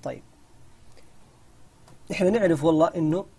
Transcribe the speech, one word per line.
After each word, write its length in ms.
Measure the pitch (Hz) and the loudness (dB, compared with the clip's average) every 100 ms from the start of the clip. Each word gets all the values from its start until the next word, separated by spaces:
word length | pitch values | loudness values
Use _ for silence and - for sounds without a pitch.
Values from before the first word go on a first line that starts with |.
طيب، 180 | 139 127 - - - - - - - - - - - _ - - - _ - - - | -12 -14 -18 -20 -20 -20 -20 -20 -20 -20 -20 -20 -20 _ -20 -20 -20 _ -20 -20 -12
نحن 200 | - 180 | -2 0
نعرف 300 | 226 190 156 | 2 0 2
والله 240 | 156 156 165 | 2 2 2
إنه 380 | 175 156 170 196 | 0 -2 -2 -6